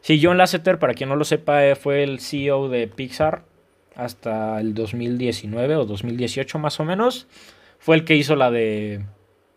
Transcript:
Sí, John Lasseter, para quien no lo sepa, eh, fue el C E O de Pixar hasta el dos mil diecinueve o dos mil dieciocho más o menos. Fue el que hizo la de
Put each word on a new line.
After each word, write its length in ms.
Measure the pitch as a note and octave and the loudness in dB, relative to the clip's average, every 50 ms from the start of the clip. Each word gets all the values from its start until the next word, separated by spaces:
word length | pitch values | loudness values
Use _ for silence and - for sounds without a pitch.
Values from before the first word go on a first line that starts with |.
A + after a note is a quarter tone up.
Sí, 180 | - - D#3 D3+ | 0 2 2 6
John 160 | D3 F3 F3+ F3+ | 6 6 6 6
Lasseter, 420 | F#3 F3+ F#3 F3 D#3+ F#3+ F#3 - | 4 4 2 0 0 0 0 2
para 140 | D#3 B2+ A#2 | 2 0 0
quien 160 | - C#3 C3+ | 0 -2 -2
no 40 | C#3 | -2
lo 80 | D3 D3+ | -2 0
sepa, 400 | - D#3 D3+ D#3 - D3 C#3+ C#3+ | 0 -2 -2 0 2 2 4 6
eh, 120 | C#3 C#3 | 4 4
fue 260 | - - C#3+ C#3 C#3+ C#3+ | 2 0 -2 0 0 0
el 160 | C#3 C3+ B2 | 0 -2 -6
C 280 | - - D3+ C#3+ C#3 | -10 -8 -6 -4 -2
E 40 | C#3+ C#3 | 0 0
O 160 | C3+ C#3 C3+ | 0 0 -2
de 200 | B2+ A#2+ A#2 G#2 | -2 -2 -4 -4
Pixar 540 | - - C3 B2+ - - D#3 D#3 - - - _ _ _ _ _ _ _ _ _ _ | -6 -8 -10 -8 -2 0 0 0 0 -4 -10 _ _ _ _ _ _ _ _ _ _
hasta 640 | - A#2+ A#2+ - _ - A#2 A2 A2 A2 A2 A2 G#2+ | -10 -10 -10 -10 _ -8 -6 -4 -4 -4 -4 -4 -4
el 140 | A2 A2 G#2+ | -4 -4 -4
dos 200 | A2+ A2+ G2+ A2+ | -4 -6 -6 -6
mil 220 | A#2+ A#2+ A#2+ B2 B2 | -6 -4 -4 -4 -2
diecinueve 580 | B2+ A#2+ A2+ - - G#2 A2 A#2 B2+ C#3 D#3 | -2 -2 -4 -4 -6 -8 -6 -4 -2 0 0
o 80 | D#3 C3 | 0 0
dos 180 | G#2 G#2 G2+ A2 | -2 -4 -6 -6
mil 140 | A#2+ A#2 | -6 -4
dieciocho 420 | B2 B2 A#2 - C3+ C3+ - - D#3 | -4 -4 -4 -4 -4 -6 -6 -6 -4
más 220 | D3+ D3 - - | -4 -2 -2 -2
o 40 | D#3 | -4
menos. 440 | D#3+ F#3 G3 A#3 B3 B3 B3+ - _ _ - - - - _ _ _ _ _ | -4 -2 0 0 0 -2 -4 -10 _ _ -20 -20 -20 -20 _ _ _ _ _
Fue 160 | - - D#3+ | 2 4 4
el 100 | D#3+ D#3+ | 4 4
que 120 | D#3+ D#3 | 4 2
hizo 180 | D3 C#3+ C3+ D#3 | 4 4 2 2
la 160 | C#3 C3 B2 | 4 4 2
de 540 | A#2+ A#2 A2+ A2 G#2+ G#2+ G#2+ G#2 G#2 G2+ G2+ G2+ - _ _ _ _ _ _ _ _ | 2 2 0 0 0 -2 -4 -6 -6 -8 -10 -12 -14 _ _ _ _ _ _ _ _